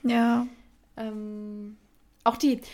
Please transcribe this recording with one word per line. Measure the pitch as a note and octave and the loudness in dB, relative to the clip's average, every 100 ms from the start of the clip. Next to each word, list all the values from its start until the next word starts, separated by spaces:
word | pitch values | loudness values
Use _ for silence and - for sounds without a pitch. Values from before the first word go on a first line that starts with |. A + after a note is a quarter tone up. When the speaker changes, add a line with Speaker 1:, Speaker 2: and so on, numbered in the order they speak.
Speaker 1:
Ja. | A#3+ A#3 A#3 A#3 B3 - - _ _ - | 2 4 4 4 0 -6 -20 _ _ -10
Speaker 2:
Ähm, | A3 G#3+ G#3+ G#3 G#3 G#3 G#3 G#3+ _ _ _ _ - | -8 -8 -8 -10 -10 -12 -14 -16 _ _ _ _ -2
auch | - | 2
die, | C#4+ A#3+ - | 2 2 -4